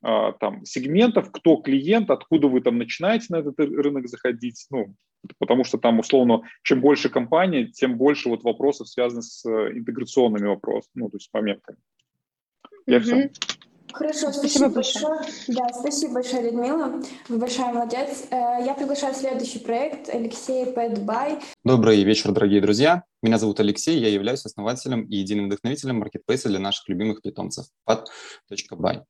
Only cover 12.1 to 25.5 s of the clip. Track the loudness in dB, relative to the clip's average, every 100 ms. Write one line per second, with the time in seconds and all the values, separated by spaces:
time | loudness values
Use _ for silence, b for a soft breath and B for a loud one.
12.1 | _ _ _ _ _ -20 -14 2 2 4
13.1 | 2 0 -4 -10 -10 _ _ _ -8 -6
14.1 | -4 -4 -2 -2 2 2 2 -2 -2 -4
15.1 | -4 -6 -12 -6 -2 -2 -4 -6 -4 -4
16.1 | -4 -4 -2 -2 -2 -2 -2 -4 -6 B
17.1 | B -6 -4 -2 -2 -2 -2 -4 -4 -4
18.1 | -8 -6 -2 0 0 -2 -4 -4 -2 -4
19.1 | -4 -4 -4 -6 -8 -4 -2 -2 -6 -8
20.1 | -6 -6 -8 -4 -4 -2 -2 -2 -2 -2
21.1 | -2 -2 -6 B -4 4 6 8 6 6
22.1 | 4 2 2 4 4 4 4 4 4 -2
23.1 | _ 2 2 0 0 0 0 0 2 4
24.1 | 2 0 -4 -6 -6 -4 -4 -4 -4 -2
25.1 | -4 -2 -2 -2